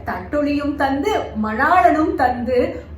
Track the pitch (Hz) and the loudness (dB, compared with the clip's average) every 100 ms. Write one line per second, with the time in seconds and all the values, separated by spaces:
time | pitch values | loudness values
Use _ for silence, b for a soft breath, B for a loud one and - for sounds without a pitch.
0 | - 180 - 294 294 285 285 285 269 277 | -8 -8 -4 -2 0 -2 -2 -2 -2 0
1 | 415 403 - 220 214 220 294 359 349 302 | 0 -2 -4 -4 -4 0 4 6 6 4
2 | 330 - 254 240 240 247 294 - - | 0 2 0 0 0 0 0 -4 -12